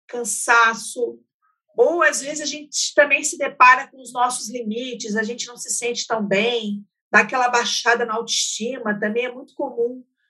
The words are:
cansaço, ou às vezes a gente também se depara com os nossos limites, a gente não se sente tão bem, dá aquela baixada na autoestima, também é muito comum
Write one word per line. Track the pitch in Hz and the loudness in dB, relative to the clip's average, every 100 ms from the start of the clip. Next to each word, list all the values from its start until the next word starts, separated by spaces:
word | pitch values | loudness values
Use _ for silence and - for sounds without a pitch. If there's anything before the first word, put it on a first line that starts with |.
| _ | _
cansaço, | 240 233 - - 233 226 208 - 254 233 - _ _ _ _ _ - | -8 -6 -4 2 4 4 0 -8 -6 -6 -6 _ _ _ _ _ 2
ou | 269 339 | 2 4
às | 302 294 | 2 0
vezes | 269 302 | -6 -6
a | 294 | -6
gente | 302 - - - | -8 -8 -4 0
também | - 294 - | 4 4 2
se | - - | -2 -4
depara | 185 - 254 254 - | -6 6 8 8 2
com | - | -14
os | 240 | -10
nossos | 247 247 - 214 | -2 0 0 -8
limites, | 247 220 226 254 226 226 214 | -8 -6 -6 -6 -8 -4 -2
a | |
gente | 214 240 - | -2 -6 -10
não | 240 | -10
se | - | -8
sente | - 240 240 - | -4 -4 -4 -2
tão | 226 196 | -2 2
bem, | 196 233 240 214 202 - _ _ | 2 2 0 -4 -8 -10 _ _
dá | 214 | 2
aquela | 208 262 247 | 4 2 2
baixada | 240 240 - 226 233 | 2 0 0 2 2
na | 233 | 0
autoestima, | 220 - - - - 226 262 220 202 | -4 -2 -4 -2 -4 -6 -4 -4 -2
também | 214 226 | -2 -2
é | 254 | -4
muito | 254 - | -8 -16
comum | - 269 240 240 254 - _ | -8 -8 -2 -4 -4 -16 _